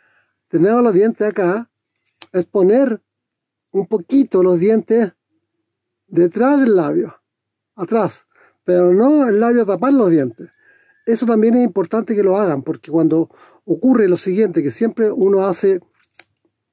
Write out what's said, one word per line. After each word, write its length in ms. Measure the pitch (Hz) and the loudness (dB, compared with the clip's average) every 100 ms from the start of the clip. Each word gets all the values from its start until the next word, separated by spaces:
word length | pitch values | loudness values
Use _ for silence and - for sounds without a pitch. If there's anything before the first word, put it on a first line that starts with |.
| _ _ _ _ _ | _ _ _ _ _
Tenemos 360 | 165 190 240 | 0 2 2
los 100 | 240 | 2
dientes 340 | 185 220 - 208 | 2 0 0 -4
acá. 420 | 208 175 208 233 _ _ _ _ _ - | -2 -2 -4 -8 _ _ _ _ _ -8
Es 140 | 185 175 | -6 -4
poner 560 | 202 185 240 269 220 _ _ _ _ _ _ _ | 0 2 2 0 -4 _ _ _ _ _ _ _
un 160 | 196 185 | -6 -4
poquito 560 | 208 - 277 247 185 | -6 0 0 2 2
los 160 | 185 175 | 2 2
dientes 520 | 196 220 - 226 196 _ _ _ _ _ _ _ _ _ _ | 2 0 0 0 -2 _ _ _ _ _ _ _ _ _ _
detrás 460 | 165 175 - 254 285 | 0 0 0 0 2
del 160 | 247 190 | 2 0
labio, 400 | 147 165 170 - _ _ _ _ _ - | 0 -4 -6 -12 _ _ _ _ _ -14
atrás, 520 | 175 220 185 - _ _ _ _ | -4 -2 -2 -6 _ _ _ _
pero 300 | - 180 180 | -2 2 4
no 340 | 190 262 302 247 | 4 4 2 2
el 120 | 208 | 2
labio 240 | 233 240 | 2 0
a 20 | 202 | 0
tapar 280 | 185 262 | -2 0
los 180 | 277 190 | 2 2
dientes. 400 | 165 127 - - _ _ _ _ _ - | 0 -2 -8 -20 _ _ _ _ _ -4
Eso 180 | 226 240 | -2 0
también 300 | 226 220 247 | 2 2 2
es 100 | 240 | 0
importante 500 | 190 170 220 226 208 | -2 -4 -4 -4 -2
que 60 | |
lo 160 | 196 196 | 0 0
hagan, 240 | 190 139 | -2 -4
porque 300 | 147 160 - | -6 -12 -4
cuando 400 | 165 160 160 160 _ - _ - | -2 0 0 -2 _ -20 _ -8
ocurre 420 | 160 262 240 196 | -2 0 2 2
lo 80 | 175 | 0
siguiente, 460 | 190 185 208 165 | -2 -2 0 -2
que 80 | 143 | -4
siempre 420 | - 226 - 214 | -4 -4 -2 -2
uno 360 | - 196 196 196 | 0 0 2 0
hace 340 | 175 196 185 _ _ _ - - _ _ _ _ | -2 -2 -2 _ _ _ -20 -20 _ _ _ _